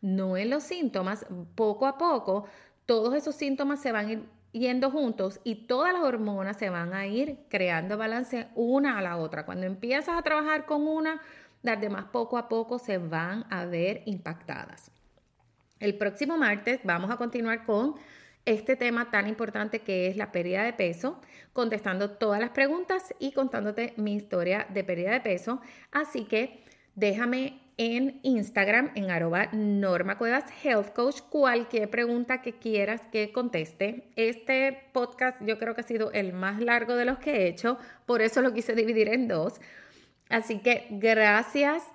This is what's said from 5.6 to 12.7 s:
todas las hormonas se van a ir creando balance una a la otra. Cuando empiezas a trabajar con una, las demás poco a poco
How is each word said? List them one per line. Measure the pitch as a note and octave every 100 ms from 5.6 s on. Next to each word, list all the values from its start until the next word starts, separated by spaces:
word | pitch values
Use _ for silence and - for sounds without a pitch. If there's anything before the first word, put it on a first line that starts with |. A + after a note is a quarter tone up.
| -
todas | B3+ E4+
las | F4+
hormonas | D4+ A#3+ G#3+ G3+ F#3+ G3+
se | G3+
van | F3+ E3+
a | F#3+ G3
ir | G#3+ D4 C4+ -
creando | G3 F3+ E3+ F3 G#3
balance | A3 A3+ B3+ B3 A#3
una | - A#3 C4+ C#4+ A3+
a |
la | F#3 E3+
otra. | D#3+ D#3+
Cuando | D#3 F3+ F#3
empiezas | F#3+ A3+ C4+ D#4 E4+
a |
trabajar | E4 D4+ D4+ D#4
con | D4+ D4+ D4
una, | D#4 D#4 D#4+ - - - _
las | A#3+ A3
demás | G#3 G3+ G3+
poco | B3 A#3 A#3+
a | A#3
poco | A3+ A3+